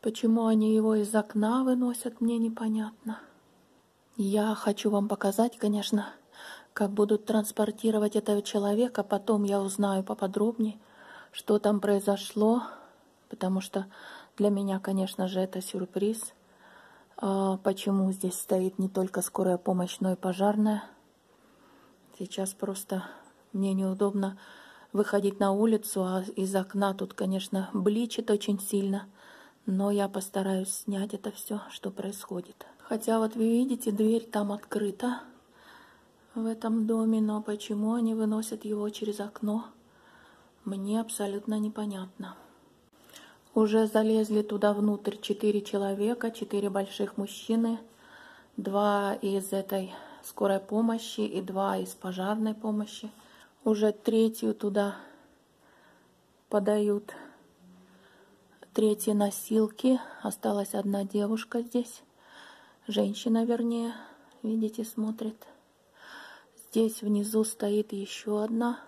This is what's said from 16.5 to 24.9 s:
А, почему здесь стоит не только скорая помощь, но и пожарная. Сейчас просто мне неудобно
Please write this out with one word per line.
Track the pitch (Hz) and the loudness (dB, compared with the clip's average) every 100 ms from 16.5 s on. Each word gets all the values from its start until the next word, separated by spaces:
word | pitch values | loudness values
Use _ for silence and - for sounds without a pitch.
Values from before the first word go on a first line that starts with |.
| _ - - - - _ - | _ -20 -20 -20 -20 _ -6
А, | 196 196 196 190 | -2 2 2 2
почему | 202 196 - 196 190 | 0 0 0 2 2
здесь | 190 185 - | 0 -4 -4
стоит | - 185 185 190 | 0 2 0 -2
не | 190 | -2
только | 190 185 - | 0 -2 -2
скорая | 180 - 185 180 | -4 0 0 2
помощь, | - 185 180 - | 0 0 -2 -2
но | 190 | -2
и | 180 | 0
пожарная. | 185 185 202 208 214 214 - - _ _ _ _ _ _ _ - _ _ _ - | -2 0 2 4 2 0 -4 -20 _ _ _ _ _ _ _ -20 _ _ _ -12
Сейчас | 185 - 190 | -10 -4 -6
просто | - 196 190 - 190 180 - - _ _ | -4 -6 -6 -4 -4 -4 -16 -20 _ _
мне | 196 196 | -2 0
неудобно | 190 190 190 202 202 196 196 - - - - - | 2 0 2 0 2 -2 -4 -16 -20 -20 -20 -6